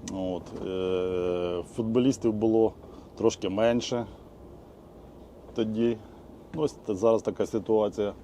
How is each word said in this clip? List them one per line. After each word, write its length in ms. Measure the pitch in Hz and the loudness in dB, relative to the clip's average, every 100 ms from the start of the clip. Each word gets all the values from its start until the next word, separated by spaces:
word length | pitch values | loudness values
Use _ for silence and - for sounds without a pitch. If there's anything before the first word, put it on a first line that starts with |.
| - | -8
От, 300 | 95 92 90 - - 98 | -6 -4 -4 -8 -10 -6
е, 960 | 92 92 92 92 92 90 90 87 87 85 - | -2 0 0 0 0 0 0 0 -4 -6 -4
футболістів 580 | 113 113 127 131 117 | 2 4 4 2 0
було 400 | 107 110 113 110 - - - - - | 2 4 6 4 2 -18 -18 -18 0
трошки 320 | 107 - 98 | 0 2 -4
менше 560 | 95 117 120 - 120 107 - - - - - - - - - - - - - - - | 2 2 2 0 -4 -6 -12 -20 -20 -20 -20 -20 -20 -20 -20 -20 -20 -20 -20 -12 -2
тоді. 420 | 110 110 117 110 - - - - - | -2 0 0 -2 -8 -20 -20 -20 -12
Ну, 80 | 156 | -2
ось 100 | 151 | -2
т-, 220 | - - 98 | -2 -6 2
зараз 260 | 113 113 | 4 4
така 240 | 101 98 98 | 2 -2 -2
ситуація 680 | 113 92 110 104 - 104 95 | -2 2 2 2 0 -4 -4